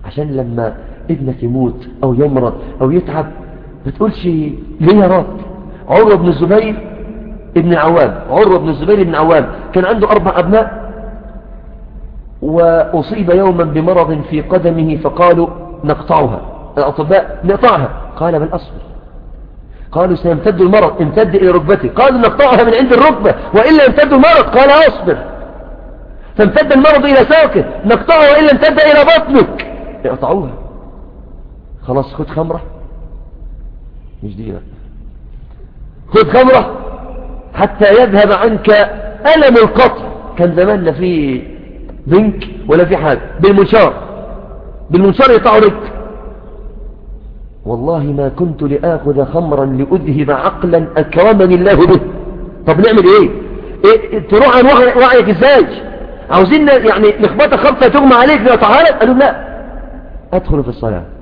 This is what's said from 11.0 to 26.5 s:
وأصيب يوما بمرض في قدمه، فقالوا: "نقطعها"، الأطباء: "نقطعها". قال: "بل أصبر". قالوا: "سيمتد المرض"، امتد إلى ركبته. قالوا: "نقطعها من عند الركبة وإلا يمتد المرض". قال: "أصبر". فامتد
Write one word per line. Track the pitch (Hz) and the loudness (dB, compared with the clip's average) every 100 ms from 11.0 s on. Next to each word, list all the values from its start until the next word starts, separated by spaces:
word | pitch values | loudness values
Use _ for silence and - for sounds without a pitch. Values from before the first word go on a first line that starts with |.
| - - - - - - - - - - - - - - | -16 -16 -20 -20 -20 -20 -20 -20 -20 -18 -18 -18 -20 -10
وأصيب | 143 165 170 165 151 170 143 214 175 | -2 2 2 2 0 -2 -4 -4 0
يوما | 180 196 175 | 2 2 0
بمرض | 165 147 165 180 160 151 - | -2 -2 0 0 0 -4 -6
في | 151 | -6
قدمه، | 147 185 170 165 160 156 | -2 -2 0 0 -2 -2
فقالوا: | - 170 175 170 165 - - - | -6 0 2 2 0 -6 -16 -8
"نقطعها"، | 147 151 - 160 131 92 - - - - | -6 -6 -2 -2 0 -6 -12 -18 -10 -4
الأطباء: | 139 147 151 190 - - | -4 -4 0 0 0 -6
"نقطعها". | 175 202 240 190 127 - - - | -4 0 2 0 -4 -8 -14 -6
قال: | 165 160 | -4 -2
"بل | 156 175 | -4 -8
أصبر". | - - - - - - - - - - - - - | -12 -18 -18 -20 -20 -20 -20 -20 -20 -20 -20 -20 -8
قالوا: | 156 185 170 | -2 -2 0
"سيمتد | 170 160 214 180 | -2 -2 -2 0
المرض"، | 185 214 180 - | 2 4 2 -2
امتد | 151 143 185 190 | -2 0 0 2
إلى | 185 | 2
ركبته. | 175 147 196 123 | 2 0 -2 -2
قالوا: | - 269 254 | 0 2 2
"نقطعها | 226 - 277 233 | 0 2 2 4
من | 226 | 2
عند | 226 262 | 2 2
الركبة | 240 302 208 202 - - | 4 4 2 -2 -2 0
وإلا | 202 254 311 269 | 2 4 4 4
يمتد | - 285 | 4 2
المرض". | 269 302 320 - 240 | 4 6 4 4 4
قال: | 277 | 4
"أصبر". | 294 311 - 180 147 - - - - - - - - - - - - | 6 4 0 -4 -6 -8 -16 -18 -18 -20 -20 -20 -20 -20 -20 -12 0
فامتد | 202 | 2